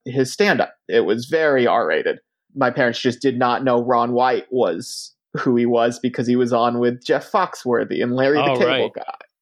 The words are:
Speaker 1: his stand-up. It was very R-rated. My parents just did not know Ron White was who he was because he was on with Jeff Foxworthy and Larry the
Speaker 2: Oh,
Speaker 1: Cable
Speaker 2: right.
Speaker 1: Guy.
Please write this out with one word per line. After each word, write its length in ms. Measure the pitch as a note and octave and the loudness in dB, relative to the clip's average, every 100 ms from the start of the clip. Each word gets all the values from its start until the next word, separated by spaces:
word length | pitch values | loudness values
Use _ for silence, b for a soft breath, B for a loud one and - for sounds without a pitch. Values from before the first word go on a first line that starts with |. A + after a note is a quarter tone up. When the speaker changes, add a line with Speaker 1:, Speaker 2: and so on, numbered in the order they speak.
| C#3 | -6
Speaker 1:
his 260 | C3+ B2+ | -2 -2
stand-up. 420 | - G3+ C3 - - - | 0 2 2 -2 -6 -2
It 120 | A2+ | 0
was 220 | F2+ A2+ C3 | 2 0 -2
very 400 | D#3+ D#3 C3+ A#2 | 0 2 2 4
R-rated. 540 | G#2+ E2+ D#2 E2 - _ _ _ | 2 2 0 0 -4 _ _ _
My 160 | C#3 B2+ | -2 -2
parents 280 | D3 B2 A#2 | 0 0 0
just 220 | B2+ A2+ | -2 0
did 180 | C#3 B2 | -2 0
not 240 | B2 A#2+ | 0 0
know 200 | C3 A#2+ | 2 0
Ron 300 | A#2+ A#2+ A#2+ | 2 0 2
White 320 | B2 B2+ A#2+ - | 2 2 0 -2
was 640 | B2 G2 E2+ - - - _ _ | 0 0 -2 -8 -14 -16 _ _
who 200 | - C3+ A#2+ | -6 0 2
he 100 | A#2+ | 2
was 320 | A#2 A#2+ A#2+ | 2 0 0
because 280 | B2+ B2 A#2+ | -4 -4 0
he 100 | B2 | 2
was 160 | A#2+ | 2
on 240 | A#2+ A#2+ A#2+ | 2 2 0
with 260 | A#2+ B2 | -2 -2
Jeff 260 | - C#3+ - | -2 -2 0
Foxworthy 720 | G#3 F3+ - B2 A#2 - - | -2 -2 -4 -2 -2 -2 -4
and 140 | A#2+ B2+ | -2 0
Larry 220 | C3+ D3 | 0 2
the 120 | C#3 | 0
Speaker 2:
Oh, 40 | B2+ | 0
Speaker 1:
Cable 100 | B2 | 0
Speaker 2:
right. 240 | C3 G#2+ | 0 -2
Speaker 1:
Guy. 200 | - - - - _ | -6 -14 -16 -20 _